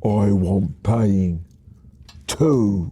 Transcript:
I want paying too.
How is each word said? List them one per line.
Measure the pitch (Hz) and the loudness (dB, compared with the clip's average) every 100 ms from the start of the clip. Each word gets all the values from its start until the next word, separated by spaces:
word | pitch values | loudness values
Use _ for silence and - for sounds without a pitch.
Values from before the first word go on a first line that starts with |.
I | 117 104 104 | 0 0 2
want | 98 92 98 95 - | 2 2 0 -2 -6
paying | - 113 110 98 92 85 87 - - - - - - - - | -2 0 2 2 0 -4 -10 -20 -20 -20 -20 -20 -20 -20 -12
too. | - 156 139 107 98 85 | -2 0 2 0 0 -4